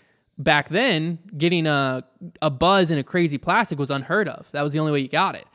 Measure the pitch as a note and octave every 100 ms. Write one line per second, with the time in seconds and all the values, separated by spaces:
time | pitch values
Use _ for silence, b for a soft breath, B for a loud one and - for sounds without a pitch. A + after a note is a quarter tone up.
0 | b b b - C#3+ D3 - D#3 C4 E3
1 | D#3+ E3 - D3 E3 F3 D#3+ C#3+ C3+ C3
2 | - _ F3 - D#3 C3 - - E3+ D#3
3 | - F3+ E3+ C#3+ - G3 A3+ C#3+ C#3 C#3
4 | C3+ F#3+ F#3 - - C#3+ D3 D3+ D#3 D3
5 | C3 D3+ F#3+ C#3 -